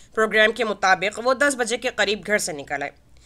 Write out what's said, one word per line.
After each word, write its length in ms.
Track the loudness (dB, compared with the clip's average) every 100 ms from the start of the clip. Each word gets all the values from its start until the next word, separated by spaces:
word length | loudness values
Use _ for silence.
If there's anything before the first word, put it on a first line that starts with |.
| -10
प्रोग्राम 380 | -2 0 4 4
के 120 | 2
मुताबिक 540 | -2 0 2 2 0 -2
वो 160 | -2
दस 200 | 2 2
बजे 220 | 0 -2 -2
के 140 | -4
करीब 300 | -2 0 -2
घर 180 | -2 -2
से 140 | -2
निकल 300 | -8 -8 -6
आए। 100 | -6 -10 _ -20